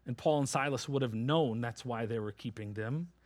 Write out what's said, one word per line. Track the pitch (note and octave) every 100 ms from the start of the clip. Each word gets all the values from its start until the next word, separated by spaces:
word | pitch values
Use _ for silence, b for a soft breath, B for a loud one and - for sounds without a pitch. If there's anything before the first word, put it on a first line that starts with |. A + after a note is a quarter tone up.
| -
And | A#2+
Paul | D#3+ D3+
and | C3+
Silas | D3 C#3 C3 -
would | C#3
have | C3
known | A2 B2 D#3 C#3+ A2+
that's | A#2 A2+ B2
why | A#2 A2+
they | A2+
were | G#2
keeping | - B2 G#2+ G#2+
them. | G#2 A2 D3 E3+ -